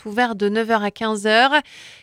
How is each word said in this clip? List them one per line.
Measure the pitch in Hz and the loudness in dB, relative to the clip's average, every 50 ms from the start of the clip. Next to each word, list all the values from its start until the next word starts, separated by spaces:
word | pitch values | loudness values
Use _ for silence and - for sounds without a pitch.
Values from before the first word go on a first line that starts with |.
| - 220 | -10 -6
ouverts | 202 226 247 233 226 | -2 0 0 0 0
de | 190 208 208 | -2 -2 0
neuf | 208 220 226 220 | 0 0 0 0
heures | 226 214 208 | 0 0 0
à | 202 | -2
quinze | - - 226 220 214 208 196 214 | -6 -4 -4 -4 -4 -2 0 2
heures. | 214 226 254 269 285 302 - - - - - - - - | 4 4 4 4 2 0 -2 -4 -10 -20 -20 -20 -20 -20